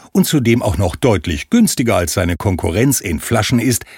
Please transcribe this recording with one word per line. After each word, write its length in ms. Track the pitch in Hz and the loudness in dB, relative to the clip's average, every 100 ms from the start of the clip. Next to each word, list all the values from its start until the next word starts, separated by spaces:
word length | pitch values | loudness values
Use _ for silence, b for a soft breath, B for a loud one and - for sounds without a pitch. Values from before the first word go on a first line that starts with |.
| B | B
und 120 | 196 | -2
zudem 380 | - 151 117 117 | 2 2 2 2
auch 160 | 110 78 | 0 0
noch 180 | 92 - | -2 0
deutlich 540 | 135 95 87 80 - | 0 0 -2 -6 0
günstiger 440 | 240 220 - 117 | 2 2 0 0
als 200 | 92 87 | 0 0
seine 200 | - 87 85 | -2 -2 -2
Konkurrenz 640 | 101 90 87 90 139 - | -2 -2 -2 0 2 0
in 200 | 101 78 | -4 -6
Flaschen 400 | - 113 107 120 | -2 -2 0 0
ist, 240 | 120 117 - | 0 -2 -4